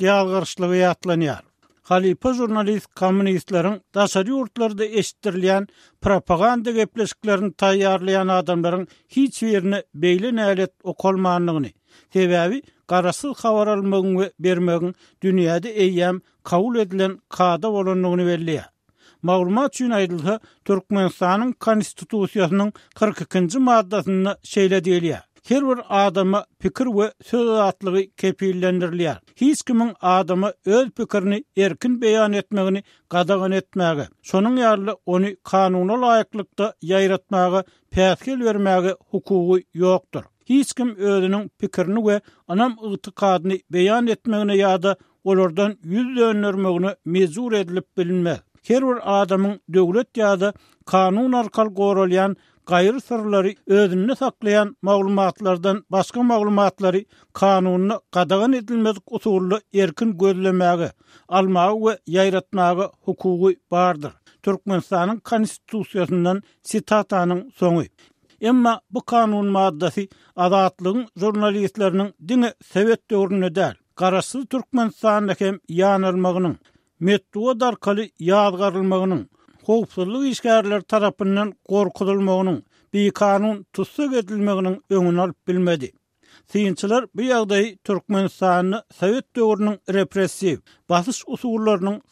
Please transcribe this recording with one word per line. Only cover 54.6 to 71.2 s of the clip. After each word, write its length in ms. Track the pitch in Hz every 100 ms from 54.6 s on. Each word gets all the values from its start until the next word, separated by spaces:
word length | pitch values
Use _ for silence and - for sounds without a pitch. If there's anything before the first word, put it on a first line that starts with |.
| 208 -
maglumatlardan 1040 | 190 202 196 196 190 - 196 180 190 196 -
başga 320 | 190 175 240
maglumatlary 800 | 240 233 208 202 196 - 190 185 214 _ _
kanunyna 680 | - 196 190 185 180 190 - _
gadagan 400 | 180 165 196 233
edilmedik 600 | 262 208 233 220 202 - 220
usully 420 | 226 190 185 208 - 196
erkin 360 | 185 151 226 170
gözlemäge, 720 | 196 185 190 185 175 175 165 - _ - -
almagy 480 | 180 190 185 185 220
we 80 | 220 208 -
ýaýratmagy 760 | 180 190 185 - 196 175 180 196 _ -
hukugy 480 | 185 185 175 190 180 -
bardyr. 420 | 175 180 156 147 - _ _
Türkmenistanyň 800 | - 190 - 185 - 185 180 226 -
konstitusiýasyndan 1120 | 226 220 - _ 220 185 202 170 175 175 196 - _
sitatanyň 800 | - 214 - 214 202 196 175 180 254 -
soňy. 280 | 180 170 139 _ _ _ _ -
Emma 400 | 220 254 233 226 -
bu 100 | 233
kanun 460 | - 240 220 208 202
maddasy 640 | 196 190 151 170 208 196 _ _ -
azatlygyň 720 | 180 196 185 - 180 226 233 -